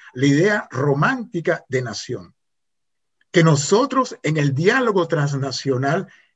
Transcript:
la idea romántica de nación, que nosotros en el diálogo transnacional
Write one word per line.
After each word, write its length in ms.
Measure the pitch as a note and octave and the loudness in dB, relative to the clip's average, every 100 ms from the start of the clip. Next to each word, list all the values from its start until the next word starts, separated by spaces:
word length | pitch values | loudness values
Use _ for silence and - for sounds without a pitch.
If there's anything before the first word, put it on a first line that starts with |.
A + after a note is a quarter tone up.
| - | -16
la 120 | B2 C#3+ | 0 2
idea 420 | C#3+ G3+ G#3+ - | 4 2 0 -4
romántica 920 | B2 C#3+ C#3 G#3 B3+ G#3 E3+ F3 D#3+ - | -4 -2 0 0 -2 -6 -6 -4 -4 -4
de 140 | B2+ | -6
nación, 520 | B2 G#2 - A2 F2 _ _ _ _ _ _ _ _ _ _ | -6 -12 -10 -12 -12 _ _ _ _ _ _ _ _ _ _
que 120 | F3 | 4
nosotros 760 | D#3+ C#3 - G3+ C4+ A#3+ B3 - | 6 4 2 2 2 0 -2 -4
en 140 | D3 D#3 | -4 -2
el 180 | C#3+ B2+ | 0 2
diálogo 520 | F#3 C4 A#3+ F3+ E3 | 2 2 2 0 0
transnacional 1000 | D#3 C#3+ C3+ C3+ - C3+ B2+ C#3 F3+ F#3 _ _ | 0 -2 -2 -6 -6 -4 -2 0 -2 -4 _ _